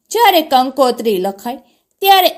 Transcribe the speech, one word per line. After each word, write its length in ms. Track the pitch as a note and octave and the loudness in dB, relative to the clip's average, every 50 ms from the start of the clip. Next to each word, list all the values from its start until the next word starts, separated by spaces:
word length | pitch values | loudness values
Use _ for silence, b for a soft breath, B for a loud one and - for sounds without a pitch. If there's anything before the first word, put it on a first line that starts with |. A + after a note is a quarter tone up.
| _ - | _ -8
જ્યારે 300 | - A4 A#4 G#4 F#4+ E4 | -2 0 2 2 2 2
કંકોત્રી 760 | D#4 - C#4 B3+ B3+ C4+ B3+ - C4+ B3 A#3+ A#3+ A3+ A3+ G#3 F3+ | 0 0 0 0 0 0 -2 -2 0 0 -2 -2 -4 -4 -2 -2
લખાય 380 | F#3 G3 G3 G3 - A#3+ C4 - - _ _ _ _ _ _ - | -4 -6 -8 -8 -10 -12 -12 -12 -16 _ _ _ _ _ _ -2
ત્યારે 280 | G4 G4 G4 F#4+ F#4 D#4+ - | 2 2 4 4 4 0 0